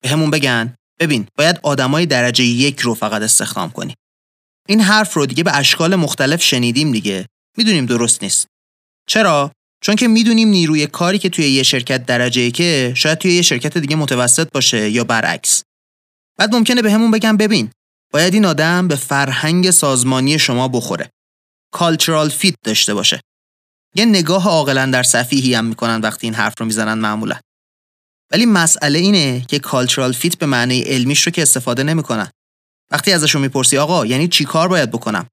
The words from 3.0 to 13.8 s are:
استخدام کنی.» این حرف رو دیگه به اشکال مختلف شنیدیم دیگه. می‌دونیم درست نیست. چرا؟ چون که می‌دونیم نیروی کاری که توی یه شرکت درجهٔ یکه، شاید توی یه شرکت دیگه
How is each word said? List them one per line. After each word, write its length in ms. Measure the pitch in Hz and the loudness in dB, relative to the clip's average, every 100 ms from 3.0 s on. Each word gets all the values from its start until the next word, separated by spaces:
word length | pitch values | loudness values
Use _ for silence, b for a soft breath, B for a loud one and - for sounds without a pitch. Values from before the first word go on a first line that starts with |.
| 107 107 | -4 -4
استخدام 480 | 107 - 104 - 90 | 0 0 -2 -6 -8
کنی.» 260 | - - - _ _ _ _ _ _ - | -8 -12 -12 _ _ _ _ _ _ 0
این 140 | 214 | 2
حرف 320 | 196 214 214 | 4 4 2
رو 120 | - 143 | 0 -2
دیگه 180 | 131 | 0
به 120 | 165 143 | 0 0
اشکال 400 | 135 - 165 185 | 0 2 2 2
مختلف 480 | 151 - 135 165 | 0 0 0 0
شنیدیم 480 | - 131 120 120 147 | 0 0 0 0 0
دیگه. 340 | 113 104 95 101 _ _ - | -2 -2 -6 -8 _ _ -2
می‌دونیم 280 | 226 180 123 | 0 0 0
درست 380 | 120 117 - | 0 0 -2
نیست. 240 | 98 - - _ _ _ _ _ - | -2 -4 -6 _ _ _ _ _ -4
چرا؟ 440 | 214 202 151 143 _ _ _ | 0 2 2 -2 _ _ _
چون 120 | - 214 | -2 0
که 120 | 240 | 2
می‌دونیم 400 | 220 226 226 226 | 4 4 4 4
نیروی 400 | 190 160 156 147 | 4 2 2 -2
کاری 320 | - 175 196 | -2 -2 0
که 100 | 185 | -2
توی 200 | 175 147 | 0 2
یه 140 | 135 | 2
شرکت 420 | 131 135 123 131 123 | 2 0 -2 -4 -2
درجهٔ 360 | 120 123 120 | 0 0 0
یکه، 520 | 123 120 175 151 127 123 | -2 0 0 0 0 0
شاید 220 | 156 160 | 0 0
توی 160 | 185 | 2
یه 80 | 175 | 2
شرکت 360 | 170 123 151 | 2 0 -2
دیگه 180 | 175 | -4